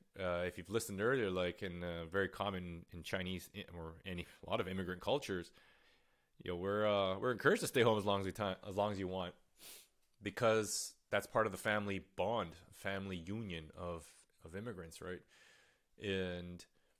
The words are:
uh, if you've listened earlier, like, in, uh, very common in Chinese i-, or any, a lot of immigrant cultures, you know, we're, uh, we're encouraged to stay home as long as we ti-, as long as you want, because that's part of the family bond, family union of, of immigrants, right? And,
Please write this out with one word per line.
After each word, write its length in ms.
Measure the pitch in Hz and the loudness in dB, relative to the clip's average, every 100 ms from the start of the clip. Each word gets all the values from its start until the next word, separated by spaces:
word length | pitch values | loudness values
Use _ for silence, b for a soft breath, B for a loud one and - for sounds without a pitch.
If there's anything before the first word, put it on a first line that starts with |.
| _ - | _ -4
uh, 240 | 92 87 90 | 0 2 0
if 120 | - | -4
you've 120 | 87 | -2
listened 300 | 110 - 98 | -2 -2 0
earlier, 300 | 110 135 101 | 2 2 2
like, 320 | 92 90 - | 2 0 -2
in, 220 | 95 87 | -8 -6
uh, 220 | 87 85 82 | -6 -6 0
very 220 | 95 95 | 2 2
common 580 | - 101 95 87 85 - | 0 -2 -2 -6 -10 -12
in 120 | 85 | -12
Chinese 460 | 80 95 92 92 - 104 | -4 -2 -2 -4 -6 -12
i-, 100 | 90 | -10
or 220 | 87 80 82 95 | -10 -10 -10 -8
any, 200 | 87 85 - 85 | -6 -8 -12 -2
a 40 | |
lot 100 | 113 | 0
of 80 | 92 | 0
immigrant 340 | 95 90 90 | -2 -4 -4
cultures, 500 | 92 139 147 92 85 b b b b b b b b _ | 0 0 0 -4 -4 b b b b b b b b _
you 80 | 90 | -6
know, 60 | 87 | -2
we're, 280 | 95 104 107 | 0 4 4
uh, 320 | 101 95 95 | 6 4 2
we're 140 | 123 | 0
encouraged 300 | 113 143 220 | 4 4 4
to 60 | - | 2
stay 140 | 131 | 6
home 160 | 120 107 | 6 6
as 80 | 101 | 4
long 160 | 98 | 2
as 40 | 95 | 2
we 60 | |
ti-, 240 | - 104 92 - | -2 -2 -2 -4
as 80 | 98 | 0
long 160 | 104 | 2
as 80 | 98 | 2
you 80 | 92 | -2
want, 260 | 92 90 - _ _ B B B _ _ _ | -2 -4 -8 _ _ B B B _ _ _
because 760 | 98 - 117 110 104 - - - _ | -6 2 6 6 4 -2 -4 -10 _
that's 180 | 104 - | 0 2
part 180 | 117 110 | 2 2
of 60 | |
the 60 | 95 | 2
family 420 | 110 104 101 95 - - | 2 2 2 -2 -4 0
bond, 360 | 92 117 87 - - | 2 2 -2 -6 -20
family 440 | - 101 98 98 92 | -8 -4 -4 -4 -6
union 540 | 82 110 107 82 78 82 | -6 -6 -6 -8 -8 -8
of, 300 | 90 85 78 - _ _ | -6 -6 -10 -20 _ _
of 120 | 82 92 | -12 -10
immigrants, 460 | 117 90 82 - | -8 -10 -12 -12
right? 200 | 82 90 - b b b b b b _ | -10 -10 -12 b b b b b b _
And, 640 | 104 95 92 90 87 87 - _ _ | -2 0 -2 -4 -8 -12 -16 _ _